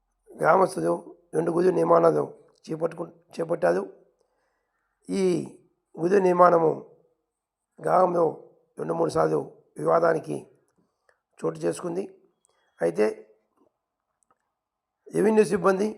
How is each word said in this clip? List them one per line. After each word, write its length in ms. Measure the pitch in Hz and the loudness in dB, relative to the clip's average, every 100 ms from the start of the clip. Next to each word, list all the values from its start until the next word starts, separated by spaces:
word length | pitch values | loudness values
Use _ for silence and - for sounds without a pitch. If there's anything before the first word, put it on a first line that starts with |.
| _ _ 440 | _ _ _
గ్రామస్తులు 640 | 339 156 185 180 170 170 175 - - _ | -2 2 2 2 0 -4 -4 -8 -20 _
రెండు 160 | 156 170 | -4 -2
గుడి 220 | 165 185 | 0 0
నిర్మాణాలు 520 | 165 165 170 165 151 139 - _ _ | 0 2 4 4 2 -4 -10 _ _
చేపట్టుకు-, 480 | - 156 165 165 165 - _ | -12 -8 -8 -8 -14 -16 _
చేపట్టారు. 480 | - 165 170 175 180 - - _ _ _ _ _ _ _ _ _ _ - | -10 -6 -2 0 -2 -6 -14 _ _ _ _ _ _ _ _ _ _ -8
ఈ 160 | 190 185 160 131 - _ _ _ | -2 0 -2 -6 -16 _ _ _
గుడి 240 | - 175 202 185 | -6 0 2 4
నిర్మాణము 420 | 180 180 170 156 139 - _ _ _ _ _ _ _ _ - | 6 6 6 2 -2 -10 _ _ _ _ _ _ _ _ -10
గ్రామంలో 460 | 156 180 180 175 160 - - _ _ - | 0 2 2 0 -2 -4 -16 _ _ -12
రెండు 160 | 156 165 | -8 -4
మూడు 140 | - 160 | -2 0
సార్లు 240 | 160 151 139 - _ - | 0 -2 -6 -16 _ -6
వివాదానికి 580 | 156 165 165 160 - 135 - _ _ _ _ _ _ _ _ _ | 0 2 2 0 -6 -12 -12 _ _ _ _ _ _ _ _ _
చోటు 180 | 160 160 | -8 -6
చేసుకుంది. 400 | 165 160 180 175 - - _ _ _ _ _ _ | -6 -6 -8 -8 -8 -16 _ _ _ _ _ _
అయితే 260 | 170 170 214 - - _ _ _ _ _ _ _ _ _ _ _ _ _ _ _ _ _ - | -4 0 -2 -2 -16 _ _ _ _ _ _ _ _ _ _ _ _ _ _ _ _ _ -6
రెవెన్యూ 300 | 156 208 214 | 0 2 2
సిబ్బంది, 440 | 185 190 185 190 214 | 2 0 0 0 -2